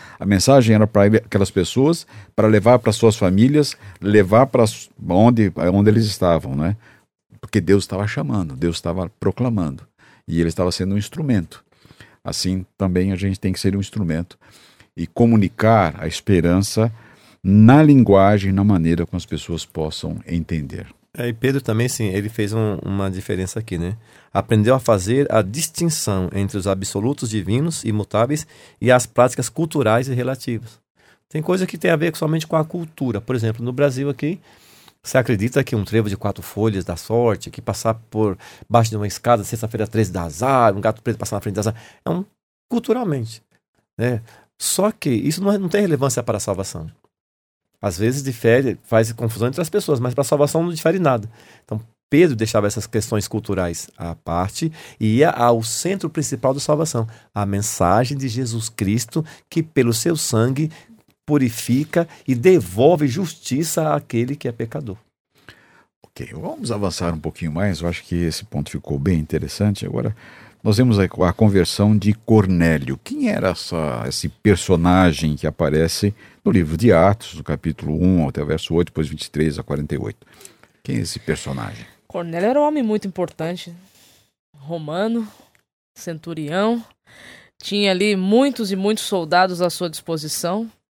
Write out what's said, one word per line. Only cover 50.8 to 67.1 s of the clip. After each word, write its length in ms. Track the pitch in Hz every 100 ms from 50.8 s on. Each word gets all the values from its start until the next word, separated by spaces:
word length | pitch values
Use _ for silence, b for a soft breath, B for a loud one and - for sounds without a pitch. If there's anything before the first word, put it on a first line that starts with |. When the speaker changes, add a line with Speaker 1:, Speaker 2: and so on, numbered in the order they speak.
| 160 185
Speaker 2:
nada. 320 | 160 123 107 b b b
Então, 160 | _ 110 113 _ _
Pedro 240 | 143 180
deixava 320 | 117 110 110 101
essas 220 | 107 -
questões 400 | 110 - 107 -
culturais 600 | 107 101 95 90 82 - -
à 200 | 85 80
parte 560 | - 85 95 - 165 160 B B
e 200 | 110 113
ia 120 | 143
ao 320 | - 120 120
centro 480 | 113 - 170 196 165
principal 420 | 160 143 135 131
da 60 | 135
salvação, 480 | - 151 160 120 113 B B
a 140 | - 101
mensagem 720 | 101 104 - 85 101 127 139
de 80 | 131
Jesus 420 | 113 127 113 110
Cristo, 560 | - 98 110 - 165 160 B B
que 140 | 165
pelo 300 | 160 - 117
seu 220 | 113 170 156
sangue 560 | - 113 120 135 156 B B - _ _
purifica 840 | - 147 127 113 - 123 156 180 165 B -
e 80 |
devolve 720 | 123 131 180 87 92 139 175 147
justiça 880 | 127 175 - - 127 160 - 156
àquele 400 | 147 147 117 123
que 140 | 143 131
é 40 |
pecador. 440 | 117 117 147 131 92 _ _ _ b b b b b b _
Speaker 1:
Ok, 260 | _ - -
vamos 400 | 156 190 320 190
avançar 420 | 107 98 - 85